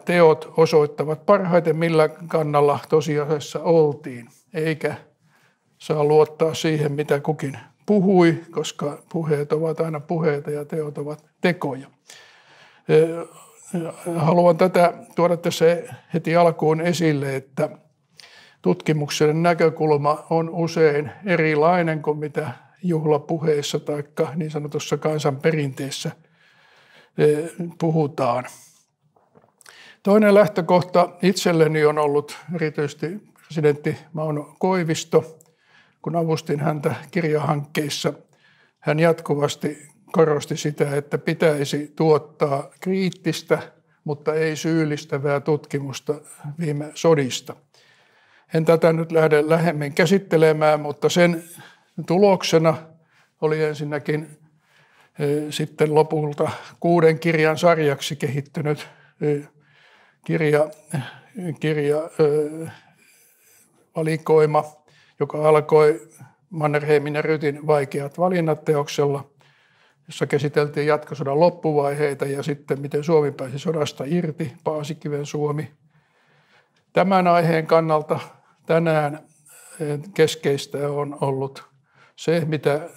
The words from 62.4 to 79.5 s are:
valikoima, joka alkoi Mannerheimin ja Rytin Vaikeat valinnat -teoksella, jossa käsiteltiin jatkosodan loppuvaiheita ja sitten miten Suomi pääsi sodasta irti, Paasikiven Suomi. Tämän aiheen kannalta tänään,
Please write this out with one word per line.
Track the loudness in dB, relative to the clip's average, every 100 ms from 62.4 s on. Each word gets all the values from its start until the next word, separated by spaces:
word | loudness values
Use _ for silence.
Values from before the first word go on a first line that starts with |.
| -2 -6 -12 -14 _ _ _ _ _ _ _ _ _ _ _ -6
valikoima, | -4 -2 2 4 4 2 -2 -10 _ _ _ -8
joka | -6 0 4
alkoi | 4 4 4 4 2 -6 -20 -20 _ -14
Mannerheimin | -4 -2 0 2 2 2 -4
ja |
Rytin | -2 -2 -2 -4 0
Vaikeat | 0 0 -6 -8 -2
valinnat | 0 0 0 -2
-teoksella, | 0 -2 -2 -2 -2 -2 -8 _ _ _ _ _ _ _ -14
jossa | -6 -2
käsiteltiin | -2 0 0 -2 -2 0
jatkosodan | 0 -2 -8 -2 2
loppuvaiheita | 2 2 -2 0 0 0 -2 -2 -4
ja | -4
sitten | -6 -6 -6 -6
miten | -4 -4
Suomi | 2 2 2
pääsi | -4 -10 -8
sodasta | -4 -4 -4 -6 -4
irti, | -2 -2 -6 -10 -8
Paasikiven | -6 -6 -8 -10 -8 -8 -6
Suomi. | -4 -4 -4 -8 _ _ _ _ _ _ _ _ _ _ _ _
Tämän | -2 2 2 4
aiheen | 4 2 0 2
kannalta | 2 2 -2 -2 -6 -8 _ _ _ -2
tänään, | 0 2 0 -2 -6 -16 _ _